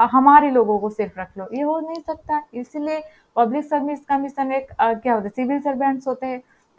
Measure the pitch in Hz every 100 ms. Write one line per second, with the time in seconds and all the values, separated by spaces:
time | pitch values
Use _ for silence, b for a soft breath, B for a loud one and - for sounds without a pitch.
0 | 233 254 269 294 294 254 208 208 208 214
1 | 196 185 185 190 190 247 294 320 320 330
2 | 302 311 - 302 294 240 247 302 302 311
3 | 311 B B - 233 285 294 294 285 285
4 | - 277 277 269 269 269 269 - 226 220
5 | 247 226 202 - 254 285 285 262 277 269
6 | 262 262 262 247 b b _